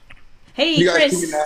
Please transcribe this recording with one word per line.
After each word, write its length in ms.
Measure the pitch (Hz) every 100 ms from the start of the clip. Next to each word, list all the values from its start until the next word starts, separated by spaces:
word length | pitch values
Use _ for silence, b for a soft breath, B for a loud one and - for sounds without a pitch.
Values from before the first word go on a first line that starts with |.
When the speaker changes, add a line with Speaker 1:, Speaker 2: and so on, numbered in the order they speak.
| - - - - -
Speaker 1:
Hey, 200 | - 311 311
Speaker 2:
You 120 | 180
guys 80 | 170
Speaker 1:
Chris. 160 | 302 180
Speaker 2:
hear 80 | 170
me 40 |
now? 140 | 151